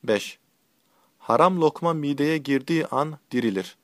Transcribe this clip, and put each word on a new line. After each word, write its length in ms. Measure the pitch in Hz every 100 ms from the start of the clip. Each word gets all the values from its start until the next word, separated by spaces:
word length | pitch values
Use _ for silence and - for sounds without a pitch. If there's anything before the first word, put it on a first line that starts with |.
Beş. 360 | - 104 - - _ _ _ _ _ _ _ _
Haram 420 | - 120 175 185
lokma 320 | 156 - 170
mideye 440 | 160 143 143 147 160
girdiği 500 | 139 135 135 165 -
an 300 | 131 151 156 _
dirilir. 460 | 123 117 95 90 -